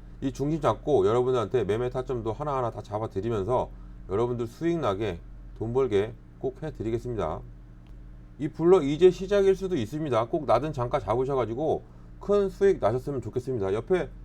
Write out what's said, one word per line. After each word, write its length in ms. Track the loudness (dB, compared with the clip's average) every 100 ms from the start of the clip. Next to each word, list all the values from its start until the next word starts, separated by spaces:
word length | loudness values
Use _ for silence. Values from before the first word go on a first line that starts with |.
| -16 -6
이 100 | -6
중심 280 | -2 -2 0
잡고 480 | 0 0 2 4 6
여러분들한테 560 | 4 4 2 2 0
매매 260 | 0 0 -2
타점도 440 | -4 -4 -4 -4
하나하나 380 | -4 -4 -2 -2
다 100 | -4
잡아드리면서 880 | -6 -6 -4 -4 -2 -2 0 0 0 -6 -16 -16 -4
여러분들 380 | 0 0 0 -6
수익 300 | -4 -2 0
나게, 400 | 0 0 -2 -4 -10 -16 -16 -8
돈 160 | -2
벌게 400 | 0 2 2 2 -4 -18 -8
꼭 220 | -8 -6
해드리겠습니다. 800 | -8 -6 -4 -4 -4 -4 -4 -4 -10 -16 -20 -20 -18 -18 -18 -18 -18 -8
이 100 | -8
블러 320 | 2 6 6
이제 280 | 6 6 6
시작일 460 | 6 2 4 4 2
수도 200 | 0 -2
있습니다. 520 | -2 -4 0 0 2
꼭 180 | -2 2
낮은 280 | 2 2
장가 260 | -2 -2 -2
잡으셔가지고 840 | 0 0 0 0 0 0 0 0 -4 -18 -18 -8
큰 300 | 2 2 2
수익 300 | 4 4 6
나셨으면 420 | 2 2 -2 -4
좋겠습니다. 520 | -4 -4 -2 -2 0
옆에 360 | 0 2 0 0 -8